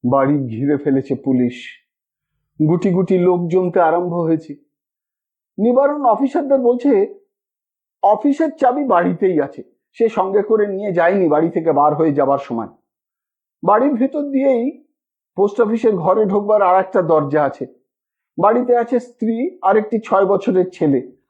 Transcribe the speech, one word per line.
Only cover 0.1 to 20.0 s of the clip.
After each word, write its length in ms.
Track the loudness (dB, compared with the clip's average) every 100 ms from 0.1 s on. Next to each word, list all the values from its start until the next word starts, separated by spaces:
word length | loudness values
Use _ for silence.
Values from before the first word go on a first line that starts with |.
বাড়ি 220 | 0 2
ঘিরে 440 | 0 -4 -6 -4 -2
ফেলেছে 380 | -2 -2 -2 -6
পুলিশ, 680 | -2 0 0 -4 -18 -20 _ _ _ _ _ _ _ _ 0
গুটি 220 | 0 0
গুটি 280 | -2 0 2
লোক 220 | 2 0 0
জমতে 340 | -2 0 2
আরম্ভ 320 | 2 0 -2
হয়েছে। 400 | -4 -2 -2 -4 -20 _ _ _ _ _ _ _ _ _ -2
নিবারণ 480 | 0 2 2 0 0
অফিসারদের 540 | 0 0 -2 0 2
বলছে, 600 | 2 0 2 2 0 -6 _ _ _ _ _ _ _ _
অফিসের 460 | 0 2 0 0 -2 0
চাবি 260 | 0 0
বাড়িতেই 580 | 0 2 0 0 0 0
আছে, 220 | -2 -8 -20 _ _
সে 180 | _ -2
সঙ্গে 340 | 0 0 0
করে 240 | 0 0 0
নিয়ে 240 | -4 -4
যায়নি 360 | 0 2 2 2
বাড়ি 220 | 2 0
থেকে 220 | -2 -2
বার 240 | 2 2 2
হয়ে 180 | 0
যাবার 240 | 0 0 0
সময়। 300 | -2 -8 -10 _ _ _ _ _ _ _ _ _
বাড়ির 300 | 0 2 2
ভেতর 280 | 0 -2 -2
দিয়েই 680 | -4 0 0 0 -2 -8 _ _ _ _ _ -2
পোস্ট 260 | -2 2
অফিসের 340 | 0 2 0 0
ঘরে 300 | 0 0 2
ঢোকবার 360 | 0 0 2
আর 180 | 4 2
একটা 220 | 2 -2
দরজা 420 | 2 2 2 0
আছে। 220 | -2 -4 -14 _ _ _ _ _ _ 0
বাড়িতে 360 | 2 2 2 0
আছে 220 | 0 -4
স্ত্রী 600 | -4 _ -4 -4 -6 -4
আর 160 | 0 0
একটি 220 | 0 -6